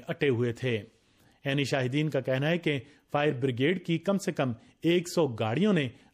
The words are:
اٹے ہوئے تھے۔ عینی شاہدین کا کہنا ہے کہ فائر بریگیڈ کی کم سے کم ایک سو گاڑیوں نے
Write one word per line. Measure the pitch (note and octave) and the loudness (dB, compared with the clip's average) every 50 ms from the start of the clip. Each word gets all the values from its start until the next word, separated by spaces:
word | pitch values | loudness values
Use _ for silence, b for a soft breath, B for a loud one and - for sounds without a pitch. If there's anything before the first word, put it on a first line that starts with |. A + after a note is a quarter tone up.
| - - | -4 -8
اٹے | D#3+ - D3+ C#3+ | -4 0 2 2
ہوئے | B2 A2+ B2 A#2+ | 2 2 2 -2
تھے۔ | A2+ - B2+ B2+ A#2 G#2 G2+ - _ _ b b b b b b b b b | -2 -2 -2 -2 -2 -2 -4 -8 _ _ b b b b b b b b b
عینی | C#3 C#3 C#3+ C#3 | -2 0 0 0
شاہدین | B2 D3+ C#3 C3 B2+ B2+ D3 D3+ D#3 | 0 0 0 0 0 0 0 0 0
کا | C#3 C#3 | 0 -2
کہنا | B2 C3+ C3 C3 C#3+ D#3 | 0 0 0 0 2 0
ہے | E3+ E3+ | 0 0
کہ | - D#3+ D3 C3+ - B B B B B | 0 0 -2 -2 -4 B B B B B
فائر | - C#3+ D3 D3+ | -2 0 0 0
بریگیڈ | C#3 B2 B2+ C3+ B2 A2+ C3 D3+ G3 F#3 - | 0 0 0 -2 0 2 2 2 0 0 -2
کی | - E3 D#3+ | -2 -2 0
کم | - G3 G3+ F#3 | 0 0 -2 0
سے | - F#3 | -2 -2
کم | D#3 - C#3+ B2+ A2+ - B B B B | -2 -2 -2 -2 -2 -6 B B B B
ایک | - D#3+ F3 F3+ E3+ - | 0 2 2 2 0 0
سو | - F3+ D#3+ C3+ | 0 0 0 0
گاڑیوں | A#2 G#2+ A#2 G#2+ A#2 C#3+ G3 G#3+ | 0 -2 -2 0 0 2 2 2
نے | G3 D#3+ C#3 A#2 B B B B | 2 2 0 -2 B B B B